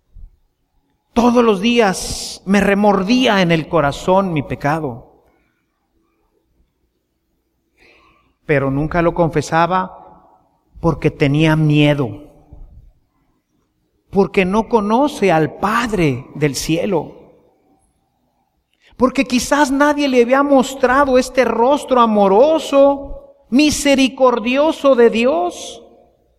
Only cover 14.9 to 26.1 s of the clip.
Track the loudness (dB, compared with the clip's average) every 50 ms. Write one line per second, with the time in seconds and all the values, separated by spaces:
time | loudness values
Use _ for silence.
14.9 | 0 0 0 0 -2 -2 0 0 2 2 0 -2 -4 -6 -4 -2 -2 -2 -2 -2
15.9 | -2 -2 -2 -2 -2 -4 -10 -14 -6 -4 -4 -4 -4 -4 -4 -4 -4 -4 -2 -2
16.9 | -4 -4 -4 -6 -16 -20 -20 -20 _ _ _ _ _ _ _ _ _ _ _ _
17.9 | _ _ _ _ _ _ _ _ _ _ _ _ _ _ _ _ _ _ _ _
18.9 | _ -2 -2 -2 0 -2 -4 -2 -2 -4 -2 -2 0 0 0 0 2 0 0 0
19.9 | 0 0 -2 0 2 2 2 2 2 0 2 2 2 2 2 0 -2 -2 -2 0
20.9 | 2 2 2 2 2 0 0 0 -2 0 0 0 0 0 0 2 0 0 0 0
21.9 | 2 2 2 2 4 2 2 4 4 4 4 4 2 0 -2 0 2 4 4 4
22.9 | 2 0 -6 -12 -14 -16 -18 -20 -20 _ _ _ 0 2 2 2 0 0 0 0
23.9 | 2 2 2 0 0 2 2 2 2 0 -2 -4 -2 0 0 0 -2 0 2 2
24.9 | 4 4 4 4 4 2 0 0 0 -2 -4 -6 -6 -10 -16 -18 -18 -20 -20 -20
25.9 | -20 _ _ _